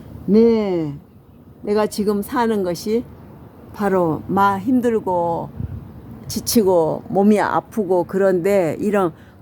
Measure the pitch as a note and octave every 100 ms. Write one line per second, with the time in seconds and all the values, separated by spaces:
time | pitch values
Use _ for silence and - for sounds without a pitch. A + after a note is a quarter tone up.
0 | - - - G#3 A#3 A3+ G3+ F3 D3+ C#3+
1 | - - - - - - - G#3 G#3 -
2 | G3+ G#3 G3+ C4 A#3 G#3 F3+ E3+ G3+ A3+
3 | - - - - - - - - G3+ F#3+
4 | E3+ C3 G#2 F#3+ G3 G3 G3+ B3+ A#3+ A3
5 | G3 F3+ E3+ E3 C#3+ - - - - -
6 | - - - - - A#3+ F#3+ F3 D#3 -
7 | - F#3 G3+ G#3 D3 D#3+ - - F3+ F3+
8 | E3+ F#3+ G3 F#3 F3+ G3+ E3 - G#3 G3+
9 | F3+ - - -